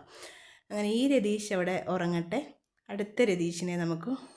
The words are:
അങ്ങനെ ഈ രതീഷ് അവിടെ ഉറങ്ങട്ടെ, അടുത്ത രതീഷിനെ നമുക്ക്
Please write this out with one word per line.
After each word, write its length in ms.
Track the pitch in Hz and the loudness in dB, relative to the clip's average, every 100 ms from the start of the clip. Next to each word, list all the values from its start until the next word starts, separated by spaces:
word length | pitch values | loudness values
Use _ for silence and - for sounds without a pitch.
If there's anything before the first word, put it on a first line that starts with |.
| - - - - - - _ | -10 -18 -18 -20 -20 -20 _
അങ്ങനെ 240 | 208 208 | -4 0
ഈ 180 | 226 277 | 2 4
രതീഷ് 460 | 269 202 208 - | 4 4 0 0
അവിടെ 320 | 190 180 185 - | 0 2 0 0
ഉറങ്ങട്ടെ, 520 | 180 175 170 170 220 294 - _ _ - | 0 2 0 0 -4 -4 -14 _ _ -10
അടുത്ത 320 | 202 202 - | -6 -4 2
രതീഷിനെ 560 | 240 180 170 170 180 175 | 2 4 0 -2 -2 -2
നമുക്ക് 340 | 165 165 196 262 - | -2 -2 -4 -6 -8